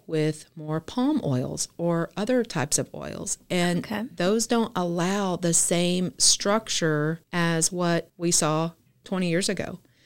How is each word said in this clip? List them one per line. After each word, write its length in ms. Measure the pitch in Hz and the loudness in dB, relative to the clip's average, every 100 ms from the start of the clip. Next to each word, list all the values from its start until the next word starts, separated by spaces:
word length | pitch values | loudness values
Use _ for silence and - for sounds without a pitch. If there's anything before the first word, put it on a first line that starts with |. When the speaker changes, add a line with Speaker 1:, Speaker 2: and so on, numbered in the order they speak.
| - | -4
Speaker 1:
with 360 | 160 156 151 - 160 | 0 0 -2 -10 -12
more 240 | 151 160 | -6 -6
palm 400 | - - 269 311 | -4 -2 0 0
oils 460 | - 127 139 170 - - | 0 0 -2 -4 -6 -2
or 320 | 170 170 165 - | 0 0 -2 -4
other 260 | 214 254 | 0 0
types 360 | 233 160 127 - | 0 -2 0 -2
of 100 | - | -2
oils. 460 | - 69 - - - - | -8 -10 -8 -8 -10 -2
And 300 | 180 175 175 | 0 2 0
Speaker 2:
Okay. 240 | - 202 247 - | -2 -6 -6 -2
Speaker 1:
those 320 | 180 226 226 | 0 2 2
don't 240 | 233 220 | 0 0
allow 600 | 185 175 175 175 202 190 165 | -2 -2 0 0 0 0 0
the 180 | 170 | 2
same 600 | 165 - 170 175 180 175 - | 2 4 2 2 0 -2 2
structure 1000 | - - 202 214 214 - 160 151 151 165 - | 2 4 2 0 0 -2 0 2 0 -2 -4
as 380 | 175 170 165 160 | 0 2 2 0
what 400 | 175 175 170 - - | 0 2 0 -2 -4
we 140 | 175 | 0
saw 420 | - 156 156 165 - _ _ | 2 2 0 -2 -6 _ _
twenty 240 | - 185 180 | -6 -2 0
years 200 | 165 202 | 0 0
ago. 300 | 180 - 180 _ _ | -2 -6 -10 _ _